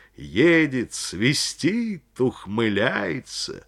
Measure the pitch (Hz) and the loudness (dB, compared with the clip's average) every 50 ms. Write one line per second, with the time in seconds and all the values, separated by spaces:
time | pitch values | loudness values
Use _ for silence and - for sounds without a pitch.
0 | - _ _ - 71 71 73 104 151 175 165 160 160 143 131 123 107 - - - | -20 _ _ -16 -12 -2 2 4 6 6 6 6 4 2 0 -4 -4 -4 -6 -10
1 | - - 87 90 113 135 139 - - - - - - 170 214 240 233 220 196 165 | -8 -8 -4 0 2 2 2 0 -2 -4 -6 -2 -2 0 0 0 -2 -4 -6 -10
2 | _ _ _ - 131 123 - - - 95 104 113 117 107 101 98 113 135 - 110 | _ _ _ 0 0 0 0 -4 -10 -6 -2 0 2 2 2 2 2 0 0 -2
3 | 101 90 - - - - - - - - - - - | -2 -2 -4 -6 -8 -10 -10 -8 -8 -8 -10 -12 -14